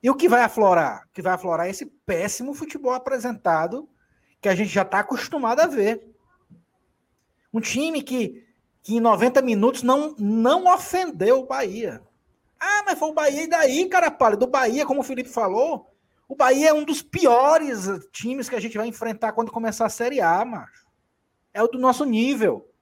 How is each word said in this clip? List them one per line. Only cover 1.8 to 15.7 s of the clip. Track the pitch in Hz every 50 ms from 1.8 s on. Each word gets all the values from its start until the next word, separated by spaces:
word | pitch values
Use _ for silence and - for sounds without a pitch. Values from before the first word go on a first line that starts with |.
| -
péssimo | - _ _ _ - 196 165 180 208 - - 240 269 285
futebol | 285 320 302 - 320 277 254 247
apresentado | 254 254 262 269 254 214 247 233 - _ 180 165 160 160 175 208 262 311 _ _ _ _ _ _ _ _ _ _ _
que | - 208
a | 190
gente | 170 214 202
já | - 202 190
tá | 190 - 196
acostumado | 208 - 269 240 - - - 302 254 226 233 269
a | 320
ver. | 349 285 254 196 208 233 214 - - _ _ _ _ _ _ _ _ - _ _ _ _ _ _ _ _ _ _ _ _ _ _ _ _ _ _ _ -
Um | 226
time | 226 - - 233 294 320 320 294 -
que, | - 254 254 226 160 127 - _ _ _ _ _ _ _ _ _
que | - 208
em | 233
noventa | 226 233 214 180 202 254 247 269 262
minutos | 254 226 202 202 240 262 - -
não, | 240 262 285 302 302 302 226
não | 208 202 214 226 226 240 294 359 370 359 370
ofendeu | - - - - 359 370 339 269 170 185 208 254 269
o | 262
Bahia. | 262 269 269 269 196 190 220 233 185 117 107 - _ _ _ _ _ _ _ _ _ _ _
Ah, | - 370 415 415 415
mas | 403 359 -
foi | 311 311
o | 311
Bahia, | 320 302 294 277 294 320
e | 330
daí, | 339 330 320 269 254 302 370 370
cara | 370 370 339 311
pálido? | 294 - 262 226 208 208 247
Do | 247
Bahia, | 254 277 262 226 226 277 302
como | - 269 285
o | 254
Felipe | - 269 247 247 -
falou, | - 233 226 196 185 220 254 330